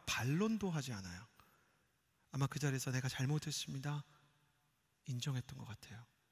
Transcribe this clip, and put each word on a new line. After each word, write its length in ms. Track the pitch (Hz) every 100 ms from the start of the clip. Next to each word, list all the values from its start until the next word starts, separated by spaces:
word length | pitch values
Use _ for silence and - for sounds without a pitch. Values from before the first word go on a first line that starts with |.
| -
반론도 640 | - 117 156 220 220 196
하지 240 | 156 127
않아요. 320 | 104 92 90 113 - - - _ _ _ _ _ _ _
아마 140 | 135 139
그 140 | 143
자리에서 320 | 143 135 139
"내가 180 | 127 131
잘못했습니다." 960 | - 131 147 151 - - 139 139 147 - - _ _ _ _ _ _ _ _ -
인정했던 500 | 123 147 127 - 131
것 80 | 113
같아요. 400 | 107 - 107 120 _ _